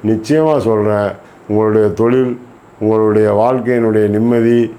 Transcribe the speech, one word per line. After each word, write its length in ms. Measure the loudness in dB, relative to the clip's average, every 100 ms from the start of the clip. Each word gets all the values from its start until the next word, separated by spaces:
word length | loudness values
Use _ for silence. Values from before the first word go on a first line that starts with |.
| -2
நிச்சயமா 480 | -2 0 0 2 0 0
சொல்றேன், 420 | 0 0 0 -2 -6 -20 -20 -4
உங்களுடைய 380 | 0 2 2 0 0
தொழில், 320 | 0 0 -2 -6 -14 -20 -20 -6
உங்களுடைய 480 | -2 0 2 2 2 2
வாழ்க்கையினுடைய 680 | 0 -2 -2 0 0 0 0
நிம்மதி 440 | 0 0 0 2 0 -2